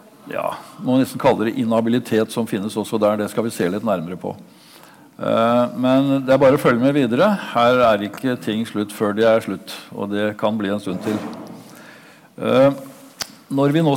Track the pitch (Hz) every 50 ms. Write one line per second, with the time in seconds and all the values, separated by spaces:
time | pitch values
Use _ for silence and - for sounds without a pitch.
0 | - - - - - - - - - - - - - - - - - 127 127 131
1 | 127 - - 113 - 135 110 - 107 113 - 131 120 113 113 113 113 113 117 123
2 | 113 - 113 107 110 110 - 120 113 - - 101 95 110 104 110 101 - 120 107
3 | 104 104 107 107 104 101 - 123 110 117 - - 101 87 95 107 117 110 98 87
4 | 80 87 90 82 - 95 - - - - - - - - - - - - - -
5 | - - _ - 110 110 113 110 117 117 120 123 123 117 - - 127 127 131 135
6 | 139 139 135 139 131 127 131 135 143 131 143 151 - 147 123 117 123 139 143 147
7 | 131 113 117 135 180 214 202 185 - - - 120 117 120 127 127 120 113 107 101
8 | 107 101 - - - 131 123 - - 113 107 110 117 - - 104 104 104 - -
9 | 113 104 101 107 113 113 110 113 - 104 95 90 - - - - - - - -
10 | 101 101 101 104 107 107 104 - 110 107 113 110 101 95 104 104 - 98 90 -
11 | - 110 107 104 - - - - - - - - - - - - - - - -
12 | - - - - - _ _ - - 113 120 127 135 139 135 - - - - -
13 | - - - - - - - - - - 135 139 139 143 143 165 165 147 139